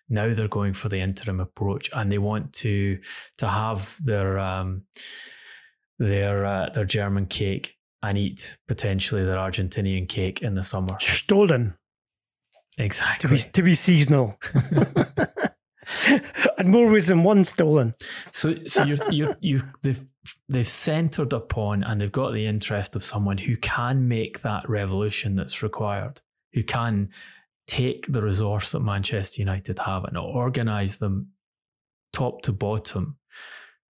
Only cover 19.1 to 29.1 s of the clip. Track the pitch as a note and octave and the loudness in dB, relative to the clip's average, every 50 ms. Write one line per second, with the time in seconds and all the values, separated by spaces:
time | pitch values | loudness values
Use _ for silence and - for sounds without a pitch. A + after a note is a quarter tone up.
19.1 | - D3 D3+ - - - - F3+ C3+ C3 B2+ C3+ - - - C#3 B2+ C3 - - | 0 0 0 -2 -2 -2 -2 0 0 0 -2 -4 -8 -6 -4 -4 -4 -4 -6 -12
20.1 | _ _ _ - - - _ - B2+ B2+ A#2 - - - - - D3+ D#3+ E3+ D#3+ | _ _ _ -12 -12 -12 _ -4 -2 0 0 0 -2 -2 -2 0 0 0 0 0
21.1 | - - D3 A#2+ C#3 A2+ - - - A#2 G#2+ G#2 G#2 G2+ G2 - A2 G#2 G#2 G2+ | 0 -2 -2 -2 -2 -4 -4 -4 -4 -2 0 0 0 0 0 0 0 -2 -2 -2
22.1 | - C3+ - G#2 - A2 G#2+ G#2+ G#2+ G#2+ - - A2 G2+ G2 - - G#2+ - - | -2 -2 -2 -2 -2 -2 -2 -2 -2 -2 -2 -2 -2 -2 -2 -4 -4 -6 -6 -4
23.1 | - G#2+ G#2 G2+ G2 F#2+ - - A#2 - - - - - A#2+ B2 C3 C3+ B2+ B2 | -2 -2 0 0 0 0 0 -2 -2 -2 -2 -4 -2 -2 -2 0 0 2 2 2
24.1 | A#2+ A2+ A2+ - - - - A#2 G#2 - - - A2+ G#2 G2+ F#2+ F#2+ G2 G#2 G#2+ | 2 0 -2 -4 -6 -6 -6 -4 -4 -4 -2 -2 -2 0 0 0 0 0 0 0
25.1 | G2+ - - G#2+ G2 F#2+ F#2 - - - - G#2 - - A2+ G#2 G2+ G2 G2 G#2 | -2 -2 -2 -2 -2 -2 -2 -2 -4 -4 -4 -4 -4 -4 -2 -2 -2 -4 -4 -8
26.1 | - - - _ _ _ _ _ - A#2+ A2 - - B2 A#2 A#2 A2 G2+ G2+ G2 | -10 -14 -20 _ _ _ _ _ -4 -4 -2 -2 -2 -2 0 0 0 0 -2 -2
27.1 | - - - - - - _ _ _ _ _ - - - B2 B2+ - - - - | -6 -12 -20 -20 -20 -20 _ _ _ _ _ -6 -2 0 0 0 -2 -4 -4 -4
28.1 | C#3 A#2 G#2 G#2+ F#2+ G2 A2 G2+ G#2 G2+ - - - - - A2 G2+ G2 G2 - | -2 -2 0 0 0 0 0 0 0 -2 -2 -2 -2 -2 -2 -2 -2 -2 -2 -2